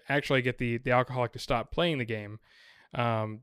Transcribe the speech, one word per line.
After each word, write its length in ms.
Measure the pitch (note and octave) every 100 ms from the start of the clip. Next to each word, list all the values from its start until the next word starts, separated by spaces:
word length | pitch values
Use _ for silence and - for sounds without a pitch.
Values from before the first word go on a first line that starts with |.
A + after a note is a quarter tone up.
| -
actually 320 | C#3 - C3+
get 160 | B2 A#2+
the, 180 | A#2+ A#2
the 140 | B2+
alcoholic 420 | B2 B2+ B2+ A#2+
to 60 | -
stop 340 | - B2 A2
playing 260 | - E3+ D3
the 60 |
game, 340 | A2+ A2 G#2 G#2+ _ - - - -
um, 460 | - A#2+ A2 G#2+ A2